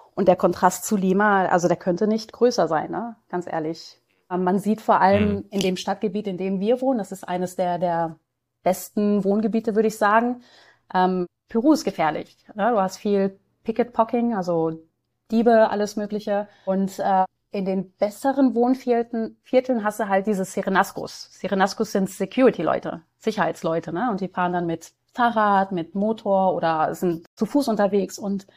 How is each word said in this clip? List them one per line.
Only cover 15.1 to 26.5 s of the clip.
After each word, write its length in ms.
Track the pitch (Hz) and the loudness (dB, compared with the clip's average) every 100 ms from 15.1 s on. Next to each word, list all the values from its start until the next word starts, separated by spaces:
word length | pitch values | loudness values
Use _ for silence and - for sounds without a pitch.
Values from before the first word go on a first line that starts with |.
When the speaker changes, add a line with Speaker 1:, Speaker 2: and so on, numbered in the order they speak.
| _ _ | _ _
Speaker 1:
Diebe, 380 | 220 233 226 220 | 2 4 6 4
alles 260 | 208 208 214 | 2 -4 -6
Mögliche. 540 | 208 208 208 202 208 _ - | -6 -6 -4 -4 -4 _ -4
Und, 340 | 190 196 - | -2 -2 -2
äh, 240 | 196 190 185 _ _ | 0 2 0 _ _
in 120 | 208 190 | -6 -2
den 260 | 190 190 | -4 -6
besseren 600 | _ 208 208 269 269 269 220 | _ -4 -2 -2 2 2 4
Wohnvierteln, 840 | 240 262 247 233 233 226 220 - | 2 0 0 0 0 -4 -6 -10
Vierteln 400 | _ 254 254 240 208 | _ 0 2 0 -2
hast 140 | 208 | -4
du 60 | 208 | 0
halt 180 | 196 202 | 0 2
diese 160 | 196 185 | -2 -2
Serenascos. 840 | - 196 190 196 - - - - | -4 0 0 0 -4 -12 -14 -20
Serenascos 640 | - 185 190 196 - 214 | -12 -4 0 0 0 -4
sind 160 | 202 190 | -2 -4
Security-Leute, 920 | - 190 - 254 - 160 135 160 165 - _ | -4 -4 2 2 4 0 -2 -4 -10 -14 _
Sicherheitsleute, 720 | - 220 165 165 170 165 165 | -4 -2 -2 -2 -4 -4 -4
ne? 160 | 170 247 | -4 -4
Und 80 | 185 | -4
die 80 | 185 | -4
fahren 240 | - 180 | -2 -2
dann 140 | 180 170 | -2 -2
mit 260 | 165 - _ _ | -6 -8 _ _
Fahrrad, 580 | - 240 220 208 196 196 | -2 0 2 4 4 2
mit 240 | 185 165 196 | -2 -4 -2
Motor 580 | 208 220 202 190 190 | -2 -2 0 2 2